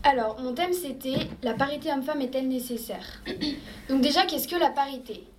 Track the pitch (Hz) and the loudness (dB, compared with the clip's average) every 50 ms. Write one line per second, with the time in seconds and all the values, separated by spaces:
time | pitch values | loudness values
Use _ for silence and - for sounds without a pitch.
0 | - 294 277 254 226 220 220 220 262 254 247 247 349 359 359 349 339 285 254 - | 6 6 6 6 4 0 -2 -2 -4 -6 -2 0 0 0 0 -2 -2 -6 -8 -6
1 | - 262 262 302 311 - - - - 247 226 - 269 269 294 285 294 311 285 269 | -4 -2 0 0 -2 -2 -8 -4 -2 -2 2 2 0 0 0 -4 -2 -2 0 0
2 | 254 285 302 294 269 247 269 262 262 262 262 254 240 - 247 226 220 - 202 - | 0 -2 0 0 -2 0 0 -2 0 0 -2 -2 -2 -4 -6 -6 -6 -8 -8 -8
3 | - - - - - - - - 302 294 277 - - - - - - - 262 269 | -8 -12 -14 -14 -10 -8 -6 -4 -4 -4 -4 -6 -8 -14 -14 -14 -4 0 2 4
4 | 254 294 285 339 381 370 320 269 233 - 349 349 330 285 277 277 277 277 277 247 | 4 6 6 6 4 4 2 -2 -2 -2 0 4 4 4 4 2 0 0 0 -10
5 | - - 214 180 185 - - | -10 -10 -12 -12 -12 -18 -20